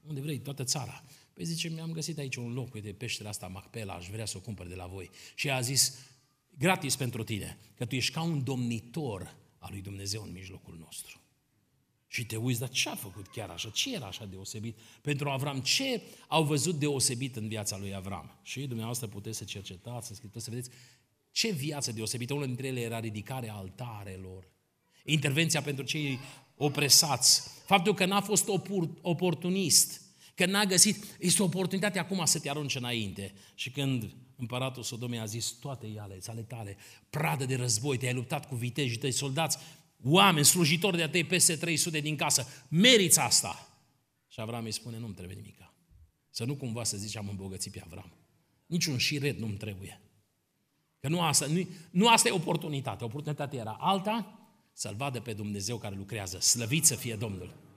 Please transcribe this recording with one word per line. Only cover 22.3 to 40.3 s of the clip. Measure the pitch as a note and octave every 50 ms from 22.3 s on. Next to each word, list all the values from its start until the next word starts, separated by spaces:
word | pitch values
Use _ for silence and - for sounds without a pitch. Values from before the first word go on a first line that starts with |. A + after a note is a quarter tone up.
| C#3
Una | D3 C#3+
dintre | C3 B2 B2 C3
ele | C3+ C3 B2
era | A#2 A#2 A2+ A2+
ridicarea | A2 A2+ G#2+ G#2+ G2+ - C3 C3 A#2+ A2 G#2+
altarelor, | G#2 F#2+ F#2 F#2 - B2+ A#2+ A2+ G#2 G2+ G2+ F#2+ F#2 F#2+ F#2 F#2 F#2+ F#2 - _ _ _ _ _ _ _ _ _ _ _
intervenția | - D3+ D#3 C#3 D3 C3 D3 E3 D#3+ E3 D3+ C3
pentru | C#3+ C#3 C3 C3+
cei | - - D#3 D3+ C#3 C3+ B2 C3 - - - - _ _
opresați, | _ C3+ D3 C#3 D3 D3 C#3 B2 - - D3+ C#3 B2 - - - - - - - - -
faptul | - G3 G3 E3+ G#3+ G3
că | - F#3+
n-a | F#3 G3 G3+
fost | G3 G3+ G#3+ - - -
opor-, | G3 F3+ - - G3+ G3 E3+ D3+ - -
oportunist, | - F3+ E3+ C#3 F#3 F3+ D#3+ - - F3+ F#3 G3 F#3+ D3+ - - - - - - - - _ _ - - _
că | - F#3
n-a | F3 F#3+ G3+ G#3+
găsit, | F#3+ F#3 F3 - G#3+ F#3+ - - - - -
„Este | - F3+ - - G#3
o |
oportunitate | F3+ D3 F#3 F#3+ F3 - F#3+ - G#3 F#3 F#3+
acum | E3 - G3 F#3 E3
să | - - D#3+
te | C3 C#3+
arunci | C#3+ D3+ D3+ C3+ -
înainte.” | C3+ A#2+ A#2+ A#2+ A#2 G#2+ G2 F2+ G2 G2 F#2 - - - - _
Și | - - C3
când | B2 C#3+ C#3 C3+ C3 B2 G#2+ G2 - - - - -
împăratul | - B2+ A2+ B2 B2 C3 C3 B2+ B2+ A2+
Sodomei | - - A2+ B2 B2 A#2+ A#2
a | A2
zis, | G#2+ G#2 A#2 G#2+
„Toate | - - - - C#3+ C3+ - -
e | G#2+ G#2+ G#2+
ale, | G#2 G2 G2 F#2 F2
ale | - A2+ A#2
tale, | A2+ - A#2+ A#2 A2 G2+ G2 - - - - - _ _
pradă | - D3 D#3 D#3 D#3 C3 C3+
de | B2+ C3
război, | B2+ B2+ B2 A2+ G#2+ A#2 C#3+ C3+ A#2+
te-ai | C3 B2 B2
luptat | B2+ A#2+ B2+ D#3+ D3 C#3 -
cu | C3+
vitejii | A#2+ A#2+ B2 A#2+ - C#3+ B2+ A#2 A2+
tăi, | - C#3 A#2+
soldați, | - D3+ C#3 C3 D#3+ D#3+ D3+ - - - - - - _ _ _ _ -
oameni, | B2 D3+ F#3+ G3 G3